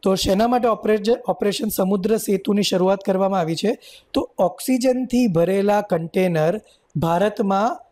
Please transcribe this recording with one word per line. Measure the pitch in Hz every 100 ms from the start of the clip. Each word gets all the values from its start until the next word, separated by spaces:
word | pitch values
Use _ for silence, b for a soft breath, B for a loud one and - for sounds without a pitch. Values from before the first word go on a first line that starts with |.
તો | 196
શેના | 190 196 190 233
માટે | 247 233
ઓપરેજ-, | 220 214 214 202 247 -
ઓપરેશન | 180 202 196 226
સમુદ્ર | - 190 202 185 175
સેતુની | - 190 - 202
શરૂઆત | 190 185 185 196
કરવામાં | - 190 190 190
આવી | 160 165
છે? | 196 269 B B B
તો | - - -
ઓક્સિજનથી | 180 - - 254 254 254 254 240 247
ભરેલા | 165 170 196 202 208
કન્ટેનર | 208 170 165 196 185 160 156 214 b b b 151
ભારતમાં | 165 170 208 208 202 190 226 339 -